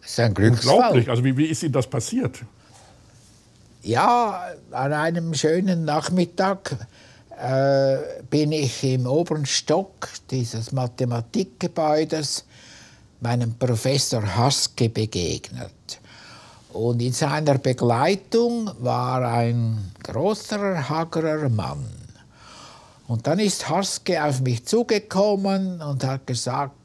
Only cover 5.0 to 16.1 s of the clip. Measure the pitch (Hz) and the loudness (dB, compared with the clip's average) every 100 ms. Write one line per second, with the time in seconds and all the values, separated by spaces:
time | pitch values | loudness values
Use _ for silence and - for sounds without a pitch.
5 | 160 170 165 147 151 165 185 175 160 147 | 0 -2 -2 0 2 2 2 0 0 0
6 | 151 180 175 - 190 190 - 123 - - | 0 0 0 0 0 0 -4 -8 -10 -20
7 | - - - - 123 131 139 139 135 135 | -20 -20 -20 -10 -2 2 4 4 4 2
8 | 147 - - 147 151 156 139 - 139 127 | -2 -10 -2 0 2 0 -2 -2 0 0
9 | 123 143 175 156 139 - - 156 196 - | 2 0 0 -2 -2 -4 2 0 0 -8
10 | - - - 135 117 113 113 135 123 - | -12 -12 -6 -4 -4 -6 -6 -4 -4 -2
11 | 127 120 113 220 190 - - - 156 151 | -2 -2 -4 -4 -4 -4 -6 0 2 2
12 | 156 160 147 - - - - - - - | 2 -2 -4 -6 -10 -20 -20 -20 -20 -20
13 | - _ 120 123 120 113 127 113 131 139 | -20 _ -2 0 -2 -2 0 0 0 0
14 | - 123 104 92 127 139 - - 117 113 | 0 -2 -2 2 2 2 -2 0 0 0
15 | 110 - 85 80 - 120 95 - - - | -4 -2 -4 -4 -8 -12 -14 -14 -16 -16
16 | - | -16